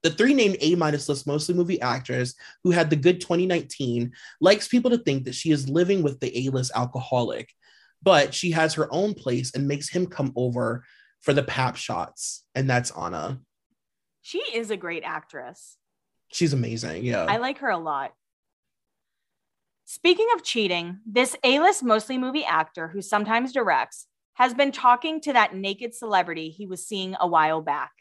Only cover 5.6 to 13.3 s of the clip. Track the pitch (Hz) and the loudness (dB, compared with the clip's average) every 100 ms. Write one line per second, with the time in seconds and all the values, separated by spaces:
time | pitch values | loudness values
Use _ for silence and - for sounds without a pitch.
5.6 | 135 151 180 196 147 135 123 120 131 135 | 2 2 2 2 0 -2 -4 -2 -2 -2
6.6 | 127 113 123 127 - 123 120 - - _ | -2 -2 -2 -4 -2 0 0 -6 -10 _
7.6 | _ _ _ _ 190 165 143 - 180 160 | _ _ _ _ 6 6 6 0 -2 2
8.6 | 160 156 156 156 208 202 135 123 127 - | 2 0 -2 0 -2 -2 -4 -4 -4 -4
9.6 | 139 143 147 180 180 - 135 135 123 120 | -2 -2 -4 -4 -4 -2 -4 -2 -2 0
10.6 | 117 120 - _ _ _ - 143 131 131 | -2 -4 -10 _ _ _ 0 2 0 -2
11.6 | 127 - - 95 - - - - _ 139 | -2 -2 -8 -6 -8 -10 -12 -12 _ -4
12.6 | 131 123 123 - 175 85 85 | 0 0 -2 -8 -8 -6 -8